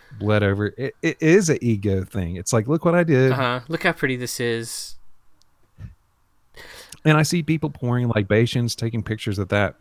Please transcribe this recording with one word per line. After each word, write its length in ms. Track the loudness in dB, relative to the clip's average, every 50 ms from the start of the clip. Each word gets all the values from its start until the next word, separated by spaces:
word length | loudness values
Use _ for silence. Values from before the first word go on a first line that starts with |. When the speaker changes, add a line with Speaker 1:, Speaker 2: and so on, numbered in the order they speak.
| -20 -20 -12 -4
Speaker 1:
bled 240 | 0 2 2 4 4
over. 300 | 2 2 2 -2 -4 -4 -4
It, 180 | -8 -8 -8 _
it 160 | -4 -4 -2 0
is 280 | 4 6 6 6 6 4
an 80 | 0 0
ego 420 | 2 0 0 0 0 0 0 0 -2
thing. 320 | -4 -4 -4 -4 -4 -6
It's 180 | -8 -6 0 0
like, 140 | 0 2 2
"Look 180 | -2 0 2
what 80 | 2 2
I 80 | 2 2
did." 280 | 4 4 4 4 4 2
Speaker 2:
Uh-huh. 280 | 2 0 -2 -2 -4 -6 -6
Look 160 | -8 -2 -2
how 100 | -2 -2
pretty 220 | 0 -2 -2 -2
this 240 | -2 -6 -8 -6 -4
is. 560 | -4 -2 -2 -4 -6 -8 -10 -12 -12 -12 -14 -14 -16 -18 -20 -20 _ -20 -20 _ _ _ _ _ _ _ _ -20 -20 -20 -20 _ _ _ _ _ _ _ _ _ _ _ _ -20 -20 -20 -20 -20 -20 -20 -18 -2 2
Speaker 1:
And 120 | 4 4 4
I 60 | 4
see 180 | 2 0 -2 0
people 260 | 0 -2 -2 -2 -6
pouring 380 | -8 -4 -4 -2 0 0 0 2
libations, 680 | 2 0 2 2 4 2 2 2 0 -2 -2 -2 -4
taking 260 | -4 -6 -4 -4 -4 -4
pictures 360 | -4 -6 -6 -4 -6 -4 -4
of 100 | -2 0
that, 260 | 0 0 0 0 -2 _